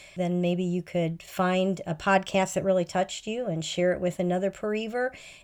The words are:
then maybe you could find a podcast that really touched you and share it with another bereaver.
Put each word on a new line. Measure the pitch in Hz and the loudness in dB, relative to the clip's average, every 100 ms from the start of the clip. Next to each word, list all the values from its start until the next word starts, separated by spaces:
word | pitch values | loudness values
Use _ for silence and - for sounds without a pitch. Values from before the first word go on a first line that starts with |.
| - 180 | -12 -4
then | 175 180 | 0 2
maybe | 175 180 | 2 2
you | 180 180 | 0 -2
could | 175 180 165 165 | -2 -2 0 -2
find | - - 180 185 190 180 - | -6 0 2 2 2 0 -4
a | 156 | -2
podcast | 202 196 190 285 185 190 | 2 2 4 2 2 0
that | |
really | 190 185 170 | 2 2 2
touched | 185 190 - 214 | 0 -2 -4 -6
you | 233 233 | -4 -2
and | 160 | -4
share | 160 - 180 | -2 0 2
it | 175 | 2
with | 180 170 | -2 0
another | 180 180 196 | 0 0 0
bereaver. | 190 214 214 220 247 254 - - - | -2 -4 -2 -2 -2 -4 -6 -16 -20